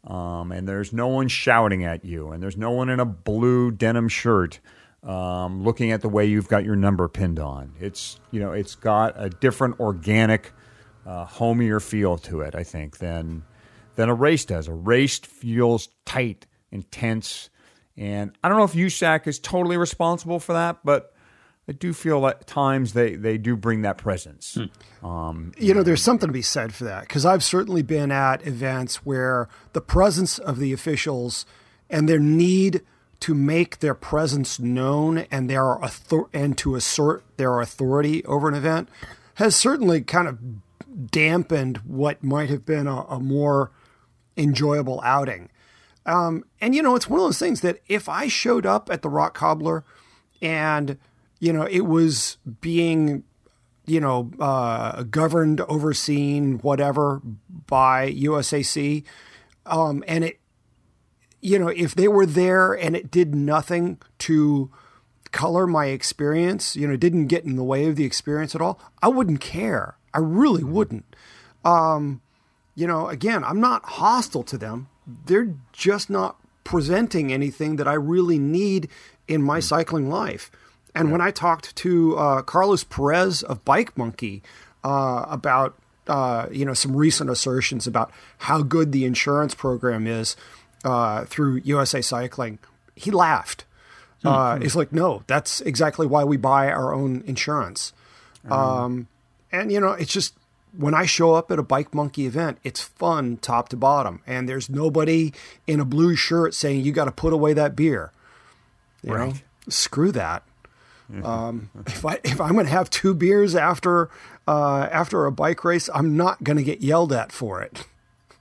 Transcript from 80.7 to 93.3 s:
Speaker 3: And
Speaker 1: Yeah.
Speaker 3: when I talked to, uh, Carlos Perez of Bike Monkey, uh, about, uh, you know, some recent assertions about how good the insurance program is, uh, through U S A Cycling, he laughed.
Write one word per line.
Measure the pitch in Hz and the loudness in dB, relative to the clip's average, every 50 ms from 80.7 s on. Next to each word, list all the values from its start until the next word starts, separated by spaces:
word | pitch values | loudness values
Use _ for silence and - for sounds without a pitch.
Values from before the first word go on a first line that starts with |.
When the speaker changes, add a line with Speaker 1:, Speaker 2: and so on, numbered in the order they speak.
| _ _ _ - _ | _ _ _ -8 _
Speaker 3:
And | 156 165 151 | 0 0 2
Speaker 1:
Yeah. | |
Speaker 3:
when | 156 175 | 2 2
I | 175 196 | 2 0
talked | 196 - 170 175 165 156 - - - | 0 0 0 0 0 0 -4 -14 -14
to, | - - 180 175 170 165 160 160 | -6 -2 2 2 4 4 4 2
uh, | 156 151 143 135 135 | 2 2 2 2 0
Carlos | 131 - - 175 190 202 196 175 | -2 0 2 2 4 4 2 0
Perez | - - - - 139 143 156 175 185 190 170 - | 0 -8 -4 -2 0 2 4 4 2 2 0 -4
of | - - 131 104 _ | -4 -6 -8 -6 _
Bike | - 139 196 240 - _ 131 | 2 2 2 2 -2 _ -6
Monkey, | 117 113 113 - 123 104 98 101 _ - - - - - _ _ | -6 -6 -6 -8 -10 -10 -10 -12 _ -20 -20 -20 -20 -20 _ _
uh, | - 135 139 139 135 131 123 120 - 151 | -4 -2 -2 0 0 -2 -2 -4 -4 -6
about, | 156 127 - 147 127 131 135 139 - _ _ _ _ _ _ | -8 -4 0 2 2 2 2 0 -4 _ _ _ _ _ _
uh, | - 151 139 131 123 120 117 117 - | -2 0 0 0 0 -2 -2 -4 -6
you | - 135 139 | -4 -4 -4
know, | 139 127 | -2 -2
some | - - 139 131 | -2 -2 0 2
recent | 139 151 160 151 - 151 131 | 4 4 4 4 2 -2 -2
assertions | 123 - - 135 127 131 123 - 139 113 - | -2 -2 -2 -2 0 0 0 -2 -2 -4 -6
about | 123 113 113 113 - - - - - _ _ | -2 -2 -2 -2 -2 -6 -20 -20 -20 _ _
how | - 127 151 156 | -2 0 0 2
good | 147 123 160 165 160 147 | 2 2 2 2 2 2
the | 139 135 127 | 2 0 0
insurance | 127 120 110 131 143 143 147 151 135 - | 0 0 0 0 0 2 0 0 -2 -4
program | - - 131 127 117 127 123 117 110 110 | -4 -4 -4 -2 0 -2 -2 -2 0 -2
is, | 113 113 113 113 - - - - - - - _ _ - _ - | -2 -2 -2 -4 -6 -8 -10 -16 -20 -20 -20 _ _ -20 _ -2
uh, | 131 127 120 117 110 107 113 - | 0 0 2 2 0 0 -4 -6
through | - - - 147 139 131 131 - | -6 -2 0 0 0 0 -2 -2
U | 135 147 143 | 0 0 2
S | 135 - - | 2 0 0
A | 135 | -2
Cycling, | 120 - 131 120 123 123 - - 123 113 107 - - _ _ _ _ _ _ | -2 -4 -4 -4 -6 -8 -6 -8 -8 -8 -8 -14 -20 _ _ _ _ _ _
he | - - 202 | -8 -4 0
laughed. | 202 175 175 160 | 2 4 4 4